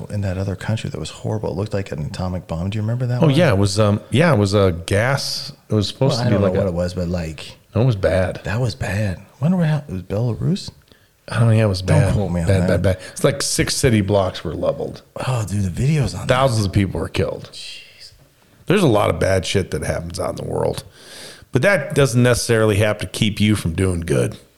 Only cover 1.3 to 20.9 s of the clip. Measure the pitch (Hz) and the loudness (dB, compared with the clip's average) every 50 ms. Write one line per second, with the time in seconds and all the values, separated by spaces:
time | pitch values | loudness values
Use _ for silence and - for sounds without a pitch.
1.3 | 113 107 - 82 71 82 101 104 - - 98 - - 73 76 - - - 90 92 | -4 -4 -4 -4 -4 -4 -4 -4 -4 -6 -6 -6 -6 -6 -6 -6 -6 -6 -6 -4
2.3 | 90 90 - - 82 82 87 98 104 110 104 110 117 123 131 120 123 123 170 156 | -4 -6 -6 -6 -6 -4 -4 -4 -4 -4 -2 -2 -2 -2 -2 -2 0 2 2 4
3.3 | 135 147 180 151 104 95 101 101 98 104 110 104 101 - - - 107 117 165 175 | 4 4 4 4 4 2 2 2 2 2 2 2 2 0 -2 0 0 2 4 4
4.3 | 139 104 104 98 101 107 98 95 85 85 87 - 104 95 110 131 139 139 - - | 4 4 2 4 4 4 4 4 2 0 -4 -2 0 0 2 2 0 -2 -2 -4
5.3 | - - - - - _ _ - 107 107 101 - - - 131 135 - 113 123 117 | -6 -8 -8 -12 -14 _ _ -2 0 0 0 0 0 0 0 2 2 2 0 2
6.3 | 107 95 101 98 92 98 98 95 87 85 90 90 90 92 87 85 90 90 85 82 | 2 2 2 2 2 2 0 0 0 0 -2 -2 -2 -4 -4 -2 -2 -4 -4 -6
7.3 | 78 - - - - - _ _ - 98 117 131 117 98 95 - - 90 92 87 | -8 -12 -14 -16 -18 -20 _ _ 0 2 2 2 2 2 2 2 2 2 2 0
8.3 | - - - - 95 117 131 117 - - - - 92 101 110 101 90 - - - | -2 -6 -6 -6 -4 -2 -2 -2 -2 -4 -4 -4 -2 -2 -2 -2 -4 -6 -10 -16
9.3 | _ - 123 160 185 180 170 151 156 143 143 - - 92 87 92 95 101 120 123 | _ -4 0 0 2 2 2 2 0 -2 -2 -6 -8 -8 -8 -4 -4 -2 -2 -2
10.3 | 107 - 123 143 180 202 - - - - _ _ - _ _ _ _ _ - - | -2 -2 0 -2 -2 -2 -4 -10 -16 -20 _ _ -20 _ _ _ _ _ -14 -6
11.3 | - 117 120 117 110 110 110 104 92 90 95 95 98 98 98 95 92 104 101 90 | 0 2 4 4 4 4 4 2 0 0 0 2 4 4 4 4 2 2 0 0
12.3 | 85 87 85 85 101 95 87 92 92 87 90 98 92 - - - - - - 151 | 0 0 2 2 2 2 2 2 2 2 2 0 0 0 -4 -16 -8 0 0 0
13.3 | 139 143 - - - - 156 110 - - - 135 113 107 98 98 104 101 95 92 | 0 0 -2 -4 -2 -2 -2 -2 -2 0 2 2 4 4 2 4 2 2 2 0
14.3 | 90 - - 85 78 85 90 - - - - - - - - _ - - - 131 | -2 -6 -8 -8 -6 -4 -2 -2 -2 -2 -4 -8 -8 -12 -18 _ -12 -8 -4 -4
15.3 | 131 120 110 90 98 101 98 92 80 95 113 139 160 156 131 - - 92 - - | -2 -2 -2 -2 -2 -2 -2 -2 -2 -2 0 0 2 2 0 -2 -2 -4 -2 0
16.3 | 127 127 135 135 117 113 104 95 - 104 98 87 - - - - - - 87 - | 2 2 2 2 2 2 0 2 2 2 2 2 0 -4 -6 -4 -2 -2 -2 -2
17.3 | - - - - - - - - - - - - - - - - - - - _ | -2 -8 -10 -16 -18 -18 -16 -16 -16 -18 -20 -20 -20 -20 -20 -20 -20 -20 -20 _
18.3 | _ _ _ _ _ _ - - 156 - 185 143 110 104 107 104 92 82 92 92 | _ _ _ _ _ _ -2 0 2 4 4 4 4 4 2 2 0 0 0 0
19.3 | 95 95 - - - 101 90 - - 76 - - - - 85 85 85 - 85 - | 0 0 0 0 -2 -2 -2 -2 -6 -6 -4 -4 -6 -6 -6 -8 -8 -6 -6 -6
20.3 | - - - 78 82 50 50 50 - - - - | -6 -8 -8 -6 -4 -2 -2 -2 -2 -4 -10 -16